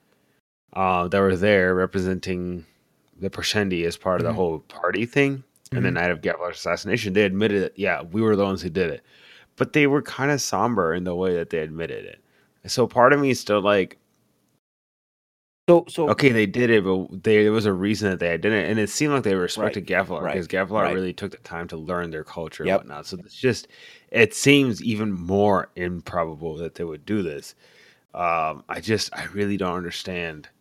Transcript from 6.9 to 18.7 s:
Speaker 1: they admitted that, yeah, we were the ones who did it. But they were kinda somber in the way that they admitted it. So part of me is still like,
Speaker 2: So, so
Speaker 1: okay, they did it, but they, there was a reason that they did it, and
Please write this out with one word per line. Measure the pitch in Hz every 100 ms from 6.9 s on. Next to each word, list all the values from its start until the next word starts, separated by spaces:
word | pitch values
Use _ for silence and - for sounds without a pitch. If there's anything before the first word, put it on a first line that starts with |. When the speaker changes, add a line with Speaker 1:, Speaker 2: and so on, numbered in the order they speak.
| 113 104
Speaker 1:
they | 95
admitted | 101 95 110 101
that, | 90 -
yeah, | 95 82
we | 82 101
were | 113 101
the |
ones | 98 95
who | 92
did | 85 85
it. | 71 _ _ - - _ -
But | 117
they | 156 143
were | 143
kinda | - - 139 143
somber | - 95 117 107 85
in | 85 90
the | 87
way | 92 87
that | 82
they | 82
admitted | 78 78 82 52 50
it. | - _ _ _ _ 104
So | - 113
part | 127 123
of | 143
me | 139
is | 120
still | - 104
like, | 98 101 92 - _ _ _ _ _ _ _ _ _ _ _ _ _ _ _ _ -
Speaker 2:
So, | 170 -
so | - 151
Speaker 1:
okay, | 107 143
they | 113 104
did | 123 120
it, | 113
but | 92 92 90 92
they, | 113 107
there | 107
was | 110 104
a |
reason | 92 98 104 104
that | 87
they | 85 82
did | 101
it, | 107
and | 80